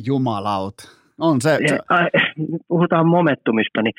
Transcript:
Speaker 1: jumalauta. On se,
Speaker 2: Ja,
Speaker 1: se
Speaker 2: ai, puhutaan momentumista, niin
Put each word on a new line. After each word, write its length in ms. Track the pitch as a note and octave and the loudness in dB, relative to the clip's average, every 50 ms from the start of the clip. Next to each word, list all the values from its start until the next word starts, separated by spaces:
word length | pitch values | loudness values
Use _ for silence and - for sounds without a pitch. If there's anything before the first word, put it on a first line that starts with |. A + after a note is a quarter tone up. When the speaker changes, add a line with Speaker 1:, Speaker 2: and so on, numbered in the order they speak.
| A2 | -4
Speaker 1:
jumalauta. 760 | B2 C#3 C3+ C3 B2 A2 G2+ G2 G#2 G2+ F#2+ F#2+ G2 G#2 - - - - _ _ _ _ - | -2 -2 -2 0 -2 -2 -4 -4 -4 -4 -4 -4 -6 -10 -14 -20 -20 -20 _ _ _ _ -4
On 220 | D#3 E3 D3+ B2 | -2 0 0 2
se, 100 | A#2 D#3 | 2 2
Speaker 2:
Ja, 180 | D3+ A#2+ - D3+ | 0 2 2 0
Speaker 1:
se 100 | C#3 C#3 - - | -2 -2 -2 0
Speaker 2:
ai, 200 | F3 F3 F3 - - F3 F3 - - D#3 D#3 - D#3+ E3 - _ | 0 0 2 2 0 0 0 0 -4 -6 -6 -6 -6 -8 -6 _
puhutaan 380 | - E3+ F3 E3+ F3+ E3 D#3+ E3 | 0 0 2 2 2 2 2 4
momentumista, 760 | E3+ F3 F3 D#3 C3 - _ - A2+ A2 G#2+ - - A2+ A2 | 4 4 2 2 0 -2 _ -2 0 0 -2 -2 -2 -2 -2
niin 140 | A#2 - | -2 -4